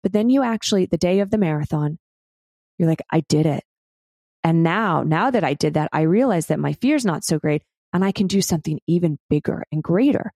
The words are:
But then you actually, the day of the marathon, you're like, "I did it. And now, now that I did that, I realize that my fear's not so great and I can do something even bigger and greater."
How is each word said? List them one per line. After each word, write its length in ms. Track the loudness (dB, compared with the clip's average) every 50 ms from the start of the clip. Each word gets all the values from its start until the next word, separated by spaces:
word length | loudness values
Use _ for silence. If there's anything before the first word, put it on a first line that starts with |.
But 100 | -4 -2
then 160 | 0 0 2 2
you 160 | 2 2 2
actually, 420 | 0 -2 -4 -2 -2 0 0 0
the 120 | 0 -2 -2
day 220 | 0 0 0 0
of 100 | 0 0
the 80 | 0 0
marathon, 600 | 0 0 0 -2 -4 -4 -2 -2 -2 -4 -4 -8 _ _ _ _ _ _ _ _ _ _ _ _ _ _ _ -2
you're 100 | 0 0
like, 140 | 0 -2 -4 _
"I 100 | -2 -2
did 260 | 0 _ 2 2 4
it. 180 | 2 0 -2 -6 _ _ _ _ _ _ _ _ _ _ _ _ _ _ _ -2
And 180 | 2 2 4
now, 400 | 2 2 2 0 0 0 0 0
now 280 | 0 0 0 0 0 0
that 120 | 0 0
I 120 | 0 0 -2
did 200 | 0 -2 0 0
that, 140 | 0 -2 0
I 100 | 0 0
realize 440 | 2 2 2 2 2 2 0 0 0 -2
that 120 | -2 -2
my 140 | -2 -4 -4
fear's 320 | -2 0 0 0 2 0
not 180 | 0 -2 -2 -2
so 140 | -2 -2 -2
great 240 | 0 -2 -2 -2 _ _ _ _ _ _
and 120 | -2 0 0
I 80 | 0
can 140 | 0 0 -2 0
do 140 | 2 0
something 360 | 0 0 -2 -2 -2 -4 -6 -6 _
even 320 | 0 0 2 2 0 -2 -4 _ _
bigger 340 | -2 0 0 -2 -6 -6 -8 _
and 100 | -6 -6
greater." 500 | -2 0 0 2 2 2 0 0 -4 -6 _